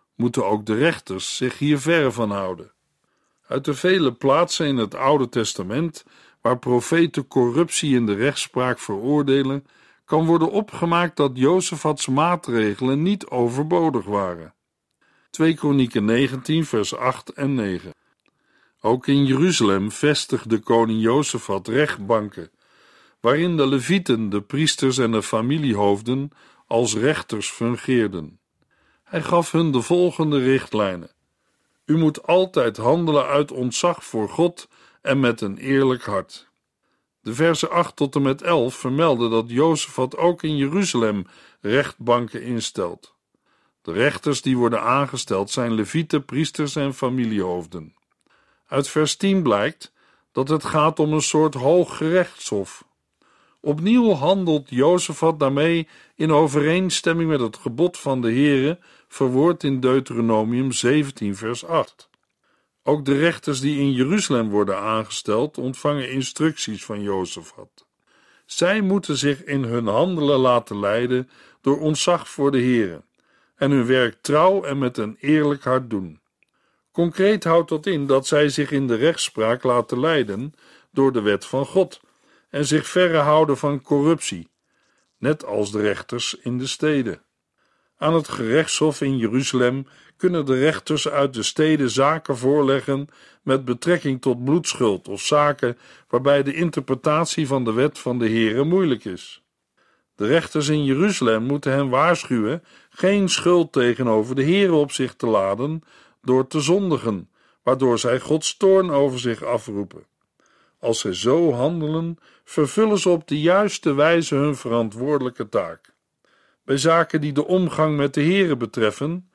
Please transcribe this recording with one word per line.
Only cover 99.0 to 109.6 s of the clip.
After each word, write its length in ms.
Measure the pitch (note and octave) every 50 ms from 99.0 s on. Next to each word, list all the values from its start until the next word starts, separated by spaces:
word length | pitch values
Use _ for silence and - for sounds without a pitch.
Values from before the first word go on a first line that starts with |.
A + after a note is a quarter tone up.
| -
is. 380 | G#2 F#2 F2 - - - - _ _ _ _ _ _ _ _ _ _ _ _ _ _ _
De 100 | _ G2+
rechters 420 | A2 C#3+ E3 D#3+ - - D#3+ D3 C#3+
in 160 | D3+ D3+ C#3+
Jeruzalem 600 | C#3 C3 C#3+ F#3 G#3+ F#3+ - - A2+ A2 A2 A2+
moeten 280 | C3 C#3+ C#3+ - C3+
hen 180 | C3 C#3 C#3+ C3
waarschuwen 760 | B2 C3+ D3+ F3 F3 E3 - - B2+ A#2 G#2+ G#2+ D3 E3+ - _ _ _ _ _
geen 400 | _ - - F#3 G3+ G3+ G3 E3+
schuld 420 | - - - F3 F3+ F3 E3 D3
tegenover 640 | - C#3 B2 A#2+ A#2 - B2+ A#2 A2 A2 G#2+ A#2+ C3
de 80 | C3+ C3
Heere 300 | D3+ F3+ G3+ G3+ F#3 E3
op 180 | D3+ D3 C#3
zich 240 | - - C3 A#2+ -
te 120 | _ - A#2
laden 560 | A2 G2+ F#2+ G2 G2 G#2+ C3 D3+ D#3+ D#3+ - _ _ _ _ _ _ _
door 260 | _ B2+ B2+ C3 C3 C3
te 140 | - D#3
zondigen, 680 | C#3 C#3+ F3 G3+ G3 F3+ D#3 B2 A2 A2+ G#2 F2+ - - _ _ _ _ _ _ _
waardoor 360 | B2 C3 B2 C3+ B2 A#2+ A2
zij 200 | - B2 B2 B2+
Gods 380 | - - D3+ D#3 - - - -
toorn 320 | G#3 F#3+ F#3+ F#3+ F#3 F3+
over 300 | D3 C#3 C#3+ C#3 B2+ B2
zich 240 | A#2+ A#2+ A2+ - -
afroepen. 600 | A#2+ B2 A#2